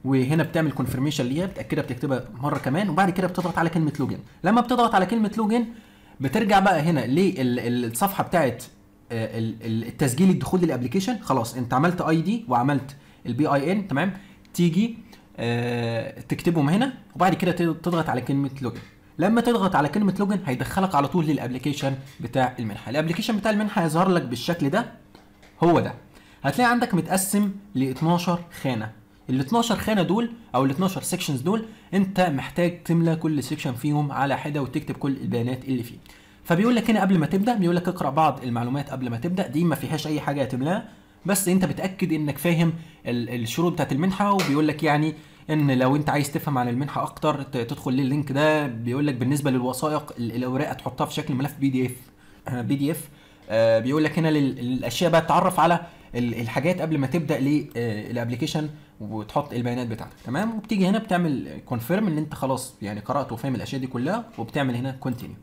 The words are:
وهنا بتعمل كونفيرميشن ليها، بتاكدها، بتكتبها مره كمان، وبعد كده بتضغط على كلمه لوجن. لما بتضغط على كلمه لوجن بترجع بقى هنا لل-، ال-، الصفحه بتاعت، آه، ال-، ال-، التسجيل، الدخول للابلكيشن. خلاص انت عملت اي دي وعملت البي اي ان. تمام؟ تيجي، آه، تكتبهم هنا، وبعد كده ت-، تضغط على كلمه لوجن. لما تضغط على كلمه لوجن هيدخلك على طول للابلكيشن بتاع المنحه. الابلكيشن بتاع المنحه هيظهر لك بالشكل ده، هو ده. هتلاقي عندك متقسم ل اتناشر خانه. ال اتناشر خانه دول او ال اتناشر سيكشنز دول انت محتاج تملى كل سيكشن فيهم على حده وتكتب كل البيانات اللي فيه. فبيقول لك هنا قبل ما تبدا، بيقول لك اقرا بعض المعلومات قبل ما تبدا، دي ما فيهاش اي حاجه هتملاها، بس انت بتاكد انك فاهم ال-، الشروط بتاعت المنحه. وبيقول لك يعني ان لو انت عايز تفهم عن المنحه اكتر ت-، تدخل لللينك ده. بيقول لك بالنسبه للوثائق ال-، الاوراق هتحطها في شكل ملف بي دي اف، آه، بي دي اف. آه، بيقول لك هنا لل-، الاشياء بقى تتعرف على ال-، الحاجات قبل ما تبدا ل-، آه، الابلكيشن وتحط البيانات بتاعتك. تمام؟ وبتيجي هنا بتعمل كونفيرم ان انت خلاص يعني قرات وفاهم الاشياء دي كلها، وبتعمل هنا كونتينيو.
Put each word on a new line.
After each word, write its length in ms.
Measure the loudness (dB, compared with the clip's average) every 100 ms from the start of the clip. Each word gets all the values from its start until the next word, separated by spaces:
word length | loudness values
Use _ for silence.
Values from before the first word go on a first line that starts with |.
| 2
وهنا 380 | 2 4 2
بتعمل 280 | 2 2 0
كونفيرميشن 540 | 0 -2 0 -2 0 -2
ليها، 200 | -2 -4
بتاكدها، 380 | -6 -4 -4
بتكتبها 420 | -2 -4 -2 -2 -4 -6
مره 160 | -4 -2
كمان، 320 | 0 0 0
وبعد 200 | 2 2
كده 180 | 2 -2
بتضغط 300 | -2 -2 0
على 120 | 0
كلمه 240 | 2 0 0
لوجن. 180 | -4 -4 -10 -4
لما 180 | 2 2
بتضغط 340 | 2 2 4 4
على 100 | 2
كلمه 260 | 0 0 0
لوجن 280 | 0 0 -2 -8 -20 -20 -20 -6
بترجع 400 | -2 0 4 6
بقى 220 | 6 4
هنا 180 | 2 2
لل-، 400 | 2 2 2 2
ال-، 460 | 0 0 0 -2 -2
الصفحه 380 | 0 -2 0
بتاعت، 400 | 0 2 2 -2 -14 -20 -20 -20 -8
آه، 280 | -6 -4 -4
ال-، 160 | -4 -4
ال-، 260 | -4 -4 -4
التسجيل، 420 | 0 0 4 4
الدخول 320 | 4 2 2
للابلكيشن. 580 | 2 0 0 -2 -2 -4
خلاص 340 | -2 -2 -2 -4
انت 180 | -2
عملت 280 | 2 2 2
اي 200 | 0 2
دي 240 | 2 -2 0
وعملت 480 | 2 2 0 -2 -16 -20 -14 -6
البي 220 | 0 2
اي 240 | 2 2
ان. 160 | -2 0
تمام؟ 260 | 0 0 -4 -16 -20 -10
تيجي، 440 | 2 2 4 0 -2 -18 -20 -20 -6
آه، 840 | -2 0 -2 -2 -2 -2 -6 -12
تكتبهم 480 | -6 -2 0 2 2
هنا، 240 | 2 0 -4 -18 0
وبعد 180 | 2
كده 180 | 2 0
ت-، 100 | 2
تضغط 480 | 0 0 -2 0 0
على 120 | -2
كلمه 280 | 0 0 0 -4
لوجن. 180 | -6 -6 -16 -20 -18 -2
لما 220 | 2 4
تضغط 340 | 4 2 2 2
على 140 | 2
كلمه 260 | 2 0 2
لوجن 200 | 0 0 -2
هيدخلك 500 | -4 -2 0 2 2
على 120 | 2
طول 180 | 0 2
للابلكيشن 720 | 0 -2 -4 -4 -2 -2 -4 -8 -12
بتاع 360 | -4 0 0 -2
المنحه. 300 | -8 -6 -4
الابلكيشن 480 | -2 -2 -2 -2 0
بتاع 140 | 0
المنحه 320 | 0 0 0
هيظهر 260 | 0 2 4
لك 120 | 2
بالشكل 480 | 0 -6 -4 -2 0
ده، 220 | 0 -4 -12 -20 -20 -20 -20 -20 2
هو 160 | 4 6
ده. 140 | 2 -6 -18 -20 -20 -4
هتلاقي 280 | -2 2 4
عندك 220 | 4 2
متقسم 580 | 0 2 0 2 0 0 -2 -6 -2
ل 80 |
اتناشر 560 | -2 0 2 2 2 -2 -4 -6
خانه. 300 | -4 -4 -6 -12 -20 -18 -2
ال 100 | -2
اتناشر 360 | 2 0 2 0
خانه 260 | 0 2
دول 300 | 2 2 0 -6 -4 0
او 100 | 2
ال 40 |
اتناشر 320 | 2 -2 -2
سيكشنز 400 | -4 -4 -2 -2
دول 240 | 0 -2 -4 -14 -2
انت 280 | 0 2 2
محتاج 600 | 2 0 -4 0 0 0
تملى 320 | 0 2 4 2
كل 280 | 0 0
سيكشن 300 | -2 -6 -4
فيهم 380 | -4 0 0 0
على 260 | 0 0 0
حده 240 | -2 -4
وتكتب 340 | -4 -4 -6 -4
كل 220 | -2 -2
البيانات 440 | -2 -2 -2 -4 -2
اللي 180 | -4
فيه. 140 | -4 -14 -20 -20 -20 -20
فبيقول 320 | 0 2 4 4
لك 140 | 4
هنا 120 | 4
قبل 160 | 4 4
ما 80 | 4
تبدا، 300 | 2 2 2
بيقول 200 | 4 2
لك 120 | 0
اقرا 220 | -2 -2
بعض 300 | 2 2 2
المعلومات 460 | -4 -2 -2 -4 -4
قبل 200 | -6 -6
ما 80 | -4
تبدا، 300 | -2 -2 -2
دي 160 | 0
ما 120 | 2 0
فيهاش 320 | -2 -4 -2
اي 120 | -4
حاجه 220 | -2 -2
هتملاها، 480 | -2 -2 -2 -2 -4 -20 -20 -10 -2
بس 220 | 0 2
انت 180 | 2 2
بتاكد 480 | 0 -4 -2 -2
انك 240 | 0 0 0
فاهم 360 | 2 4 2 0 -12 -12 -6
ال-، 240 | -4 -4
الشروط 440 | -4 -4 0 0
بتاعت 180 | 2 -2
المنحه. 400 | 2 0 2 2
وبيقول 360 | 2 2 2 2
لك 160 | 2
يعني 300 | 2 4 2 -4 -18 -18 -2
ان 220 | 2 4
لو 240 | 4 4 4
انت 140 | 2
عايز 220 | 0 0
تفهم 260 | -4 -2 -2
عن 120 | 0
المنحه 340 | -2 -2 -4
اكتر 380 | -6 -2 -2 -2
ت-، 160 | -4 -4
تدخل 340 | -4 -4 -2
لللينك 400 | 0 2 0 0
ده. 360 | 2 4 2 0
بيقول 400 | -4 -4 0 0
لك 80 | 0
بالنسبه 360 | 0 0 2
للوثائق 600 | 0 0 -2 -2 -2 -4 -6
ال-، 140 | -4 -2
الاوراق 340 | -2 -2 -2
هتحطها 360 | -4 -8 -4 -4
في 80 |
شكل 200 | -4 -4
ملف 220 | -2 -4 -2
بي 100 | 0
دي 160 | 2 -2
اف، 100 | -4 -18 -20 -20 -16 -8
آه، 140 | -6
بي 140 | -2 0
دي 160 | 0
اف. 180 | -2 -8 -20 -20 -20 -2
آه، 300 | 4 6 4
بيقول 240 | 4 2
لك 160 | 2 2
هنا 80 | 2
لل-، 320 | 4 2 0
الاشياء 520 | -2 -2 -2 0 4
بقى 100 | 4
تتعرف 380 | 4 2 4 4
على 200 | 4 4 -2 -18 -8 -4
ال-، 180 | -2 -2
الحاجات 400 | -4 -2 0 0
قبل 160 | 0 0
ما 100 | 0
تبدا 320 | -2 0 0
ل-، 300 | 2 2 0 -4
آه، 340 | -2 -4 -4
الابلكيشن 580 | -4 -4 -4 -2 -2 -4 -10 -20 -14
وتحط 540 | -10 -8 -4 -4 -4
البيانات 340 | -4 -4 -4 -4
بتاعتك. 280 | -8 -10 -14 -6
تمام؟ 300 | -4 -4 -6
وبتيجي 300 | -4 0 2
هنا 100 | 2
بتعمل 640 | 0 0 0 -2 -6 -14 -6
كونفيرم 420 | -6 0 0 2
ان 100 | -2
انت 160 | -4
خلاص 420 | -4 -2 -2 -4 -10
يعني 180 | -8 -8
قرات 320 | -4 -4 -4
وفاهم 240 | -6 -4 -4
الاشياء 260 | -4 -6
دي 60 | -6
كلها، 380 | -4 -2 -4 -6 -10
وبتعمل 380 | -6 -2 -2 -2
هنا 160 | -4
كونتينيو. 440 | -6 -6 -6 -10 -16